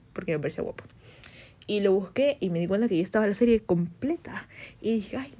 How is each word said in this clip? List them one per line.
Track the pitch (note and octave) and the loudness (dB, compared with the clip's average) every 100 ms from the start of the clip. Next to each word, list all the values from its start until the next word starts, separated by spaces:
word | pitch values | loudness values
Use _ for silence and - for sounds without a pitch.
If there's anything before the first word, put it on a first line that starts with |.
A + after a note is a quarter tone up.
| - | -12
porque | - F#3 | -10 -4
me | D#3 | -4
parecía | C#3+ - | -4 -6
guapo. | - - - - - - - - - - - | -8 -10 -16 -20 -20 -20 -20 -20 -20 -16 -6
Y | G#3 | 2
lo | G3 | 4
busqué | F#3+ F#3 - C#4 C#4+ | 4 2 0 0 2
y | F#3+ | -2
me | E3+ | 0
di | E3+ | 0
cuenta | G3 A#3 | 2 2
que | F3 | 0
ya | |
estaba | F3+ G#3+ G#3+ | 0 2 2
la | |
serie | G3+ A#3+ A3+ | 2 4 4
completa. | - F3 E3+ - C4 E4+ - - - - - - | 2 0 0 -4 -4 -4 -8 -14 -16 -18 -20 -8
Y | - A3+ | -2 -2
dije, | F#3+ - | -4 -10
"Ay, | - - | -12 -14